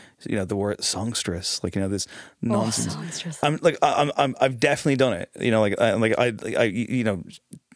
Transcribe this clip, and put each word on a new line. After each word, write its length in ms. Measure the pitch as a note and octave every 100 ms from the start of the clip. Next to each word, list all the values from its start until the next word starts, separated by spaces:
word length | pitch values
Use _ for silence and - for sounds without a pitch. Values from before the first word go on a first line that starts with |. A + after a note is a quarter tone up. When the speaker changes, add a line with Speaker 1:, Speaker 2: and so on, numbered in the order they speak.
| - _ -
Speaker 1:
you 120 | G#2+
know, 80 | F#2
the 100 | G2+
word 260 | G2+ G#2
songstress, 800 | - G2+ A2 A2 - F2 - - F2+
like, 100 | G2+
you 60 |
know, 80 | F#2+
this 180 | G2 -
Speaker 2:
Oh, 400 | - - _ A#2+
Speaker 1:
nonsense. 460 | A2 A2+ - -
Speaker 2:
songstress. 460 | D2+ E3 - E3+ D3+
Speaker 1:
I'm, 160 | D3+ D#3
like, 160 | E3 C3+
I, 140 | C#3+ -
I'm, 80 | D3 -
I'm, 200 | C#3 -
I've 200 | C3+ A#2+
definitely 360 | D3 C#3+ D3+ C3
done 180 | C3
it, 180 | F2+ - -
you 140 | A#2+
know, 80 | A2
like, 200 | G#2 G2
I, 120 | A#2 G2+
like, 220 | A2+ -
I, 160 | B2 G#2+ A2 F#2+
I, 60 |
you 400 | A#2 G2 A#2 B2+
know, 200 | A2 G2 - - _ - _